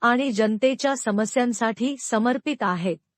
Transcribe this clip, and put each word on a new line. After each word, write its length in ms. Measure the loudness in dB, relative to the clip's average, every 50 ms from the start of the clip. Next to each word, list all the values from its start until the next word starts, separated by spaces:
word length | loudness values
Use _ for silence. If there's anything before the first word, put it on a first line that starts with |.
आणि 300 | 0 2 2 2 0 0
जनतेच्या 640 | 0 2 2 2 2 2 2 2 2 2 0 -2 -2
समस्यांसाठी 1000 | -2 -2 -2 0 0 0 0 0 0 0 0 0 0 -2 -2 -2 -2 -2 -4 -4 -4
समर्पित 560 | -6 -2 0 2 2 2 0 0 -2 -4 -4 -2
आहेत, 360 | -2 -2 -2 -2 -2 -4 -4 -4 _ _ _